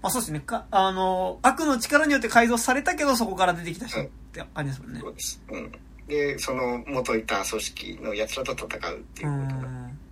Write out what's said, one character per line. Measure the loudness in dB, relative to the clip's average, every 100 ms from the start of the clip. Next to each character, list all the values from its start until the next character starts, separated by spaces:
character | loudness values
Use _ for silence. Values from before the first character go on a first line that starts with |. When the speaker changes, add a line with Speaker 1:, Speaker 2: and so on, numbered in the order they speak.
Speaker 1:
ま | 0
あ、 |
そ | 0
う |
で | -2
す |
ね。 | -6
か-、 | -4 -6 2
あ | 4 4
の、 | 4 2 2 0 4
悪 | 4 4
の | 2 2
力 | 4 4 6
に |
よ | 4
っ |
て | 6
改 | 6 6
造 | 4
さ | 2
れ | 2
た | 2 0
け |
ど、 | 2 2
そ | 2
こ | 2
か | 2
ら |
出 | 2
て | -4
き | -8
た | -6
人 | -6
っ | -6 -10 -16
て | -14 -12
感 | -6 -6
じ |
で | -6
す |
も | -10
ん |
ね。 | -12
Speaker 2:
う |
ん。 | -12
そ |
う |
で | -8
す。 | -8 -8 -12
う | -12
ん。 | -12 -16 -20 -20 -2
で、 | 0 0 -2
そ | -4 -2
の | 0 -2 -2
元 | -2 2 0
い | 0
た | -2 -2
組 | -4
織 | -4 -8 -12 -8
の | -6 -2
奴 | -2 -2
ら |
と | -4
戦 | -4 -6 -6 -6
う | -8
っ | -12
て | -6
い | -4
う | -2 -2
こ |
と | -4
だ。 | -6
Speaker 1:
う |
ん。 | -8 -10 -14 -16